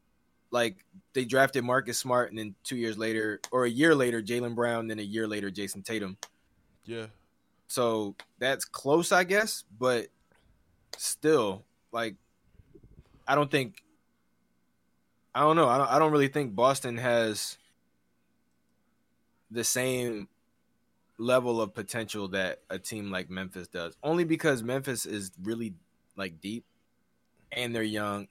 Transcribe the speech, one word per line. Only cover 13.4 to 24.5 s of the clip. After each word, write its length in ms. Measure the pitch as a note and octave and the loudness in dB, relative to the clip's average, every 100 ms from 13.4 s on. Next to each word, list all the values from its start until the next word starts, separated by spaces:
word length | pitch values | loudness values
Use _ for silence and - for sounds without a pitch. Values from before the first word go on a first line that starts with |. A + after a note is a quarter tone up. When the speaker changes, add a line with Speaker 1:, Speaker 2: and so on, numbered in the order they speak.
| C#3+ | 4
Speaker 1:
think, 320 | C#3+ A#2+ - _ _ _ _ _ _ _ _ _ _ _ _ _ _ _ | 0 -2 -8 _ _ _ _ _ _ _ _ _ _ _ _ _ _ _
I 60 | B2 | 4
don't 140 | D3+ E3 | 6 6
know. 120 | C3+ | 6
I 80 | C3 | 6
don't, 140 | B2+ | 6
I 80 | C#3 | 6
don't 140 | D#3 | 6
really 160 | D3 C#3 | 6 4
think 260 | D3 C3 G2 | 0 -2 4
Boston 400 | B2+ - B2 A#2 | 4 4 -2 -2
has 600 | B2+ A#2 A2+ G#2 - - _ _ _ _ _ _ _ _ _ _ _ _ _ _ _ _ _ _ - | 2 4 2 -2 -6 -10 _ _ _ _ _ _ _ _ _ _ _ _ _ _ _ _ _ _ -8
the 140 | A2+ | -2
same 640 | A2 B2+ C3 B2+ A#2+ G#2+ G2 _ _ _ _ _ _ _ _ - | 0 0 0 0 -2 -4 -10 _ _ _ _ _ _ _ _ -6
level 420 | A#2 B2+ B2 A#2 | 2 2 2 -2
of 140 | G#2 | -2
potential 540 | A2+ G2 A#2 G#2+ G#2+ F#2+ | -6 -8 -8 -6 -6 -4
that 320 | F#2+ F#2 - - | -2 -2 -4 -10
a 80 | F#2 | -10
team 320 | - A2 G2+ | -8 -8 -6
like 180 | F#2 E2 | -6 -6
Memphis 400 | F#2 F#2 F#2 E2+ | -8 -8 -10 -10
does, 260 | F2 E2+ - | -8 -8 -6
only 220 | C#3+ E3+ | -2 0
because 380 | E3 D#3+ D#3+ | 0 2 2